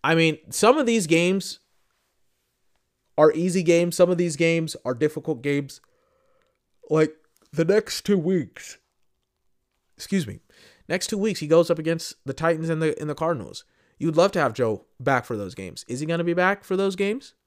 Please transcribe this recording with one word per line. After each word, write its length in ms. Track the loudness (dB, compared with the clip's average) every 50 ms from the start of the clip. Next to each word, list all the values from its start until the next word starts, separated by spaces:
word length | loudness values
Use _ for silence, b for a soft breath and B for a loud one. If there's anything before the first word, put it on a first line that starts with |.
I 120 | 2 2 2
mean, 240 | 4 2 2 0 -4 _ -10
some 280 | -4 2 4 4 4 4
of 80 | 4
these 200 | 2 2 0 2
games 540 | 2 2 2 2 2 0 -2 -4 -8 -14 -16 _ _ _ _ _ _ _ _ _ _ _ _ _ _ _ _ _ _ _ _ _ _ _ _ _ _ _ _ _ _ _
are 160 | 4 4 4
easy 300 | 4 2 -2 0 0 0
games. 340 | 4 4 4 4 4 2 4
Some 140 | 4 4 4
of 80 | 4 0
these 160 | 0 -2 0
games 400 | 0 2 2 2 0 -2 -4 -8 -8 _
are 100 | -6 -2
difficult 480 | 0 -2 -2 -2 -4 -6 -6 -8 -4
games. 380 | -4 -2 -2 -2 -4 -6 -14 -20 _ _ _ _ _ _ _ _ _ _ _ _ _ _ _ _ _ _ _ _ -6 -2
Like, 260 | 2 2 2 2 0 _ _ _ _ _ _ _
the 120 | -2 -2 2
next 380 | 4 2 2 2 -2 -10 -8
two 160 | 0 0 0 2
weeks, 600 | 2 0 0 0 -2 -4 _ -20 -20 -20 -20 _ _ _ _ _ _ _ _ _ _ _ _ _ _ _ _ _ _ _ _ _ _ _ _
excuse 300 | _ -8 -2 -2 -2 -2
me, 140 | -4 -10 -16 _ b b b b b b b b -6
next 200 | -6 -4 -4 -4
two 100 | -4 -2
weeks, 220 | -2 -2 -2 -4
he 60 | 0
goes 240 | 4 4 4 4 4
up 80 | 0 -2
against 360 | -2 -4 -4 -4 -6 -12 -14 _ _
the 80 | -10
Titans 360 | -8 -2 0 0 0 0 -2 -4
and 140 | -2 0
the, 160 | 0 -2 -2 -4
and 80 | -6 -8
the 60 | -6
Cardinals. 500 | -4 -4 -4 -4 -4 -8 -12 -16 -18 -20 _ _ _ _ _ _ _
You'd 180 | -4 0 4
love 160 | 4 4 4
to 80 | 2 0
have 140 | -2 -2 0
Joe 320 | 0 -2 -2 -2 -4 _ _ _ _
back 280 | -2 0 0 0 0
for 100 | -4 -6
those 180 | -6 -6 -8 -10
games. 300 | -12 -14 -12 -14 -16 -12
Is 140 | -10 -8 -8
he 60 | -4
gonna 180 | -4 -4 -2 -2
be 80 | -2
back 320 | 0 0 0 0 -2 -2 -4
for 100 | -4 -2
those 220 | -2 -2 -2 -2
games? 380 | -2 -4 -4 -4 -6 -10 -16 _ _ _